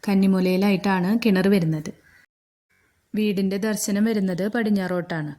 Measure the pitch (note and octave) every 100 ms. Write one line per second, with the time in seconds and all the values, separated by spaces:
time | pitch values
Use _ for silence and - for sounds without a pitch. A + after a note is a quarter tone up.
0 | - G3 F#3+ F#3+ F#3 F#3 G3+ F#3+ G3+ F#3+
1 | F3+ A3+ A#3 F#3 F#3+ G3+ E3 D#3 D3+ -
2 | _ _ _ _ _ _ _ _ _ _
3 | _ - G#3+ G3 G3 G3 G#3+ G#3 - G3+
4 | A3 G#3+ F#3+ F3+ G3 A#3+ A3 G3+ F#3 F3+
5 | F3 E3 D3+